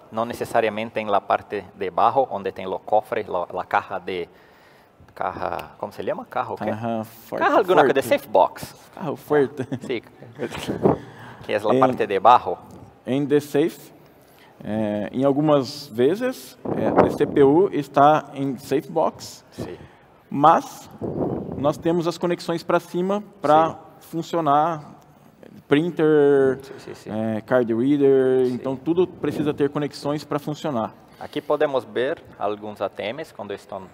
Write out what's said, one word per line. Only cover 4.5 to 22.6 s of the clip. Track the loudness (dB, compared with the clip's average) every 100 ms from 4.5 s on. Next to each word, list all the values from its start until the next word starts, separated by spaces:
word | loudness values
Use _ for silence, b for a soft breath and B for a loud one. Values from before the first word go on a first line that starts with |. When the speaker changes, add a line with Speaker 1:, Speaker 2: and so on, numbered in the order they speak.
| b b b b _ -16
Speaker 1:
caja, | -8 -6 -4 -6 -6 -10 -12
como | -12
se | -8
chama? | -8 -8 -6
Caja | -6 -6
o | -6
quê? | -6
Speaker 2:
Caja | -4 -4 -6
forte, | -8 -14 -10 -2
Speaker 1:
Caja | 2 2
alguna | 4 4
coisa, | 4
de | 4
Speaker 2:
forte. | 0 -2
Speaker 1:
safe | 2
box. | 2 2 0 -16 -18 -20
Speaker 2:
Carro | -10 -8 -8
forte. | 0 2 2 -2
Speaker 1:
Ah, | -8 -8 -6
sim. | -8 -10 -20 -20 -12
<laughs> | -10 -8 -8 -2 0 0 -6 -20 -20 -14
Que | -4
é | 0
a | 2
Speaker 2:
Em | 4
Speaker 1:
parte | 2 2 0
de | 4
abaixo. | 8 8 6 -8 -10 -20 -20 -14 -4
Speaker 2:
Em | -2 2
the | 2
safe, | 2 0 0 -4 -18 -20 -20 _ b b b -16
é, | -8 -4 -2 -4 -6
em | -2
algumas | 0 2 2 2 0 -8 -6
vezes, | 2 2 2 -4 -6 -14 -12 -6 -2
é, | 0 4 2
a |
C | 2
P | 0 4
U | 6 6 2
está | 0 -2 4 6 6 0
em | -6 -6 -6
safe | -4 -4 -2
box, | -2 -2 -4 -14 -20 -18
Speaker 1:
Sim. | -14 -12 -14 B B B _ -10
Speaker 2:
mas | 4 6 6 2 -12 -20 -12 -8 -4 -4 -6 -8 -4
nós | -2 -2
temos | -2 0 -2
as | -2
conexões | -4 -4 -6 -6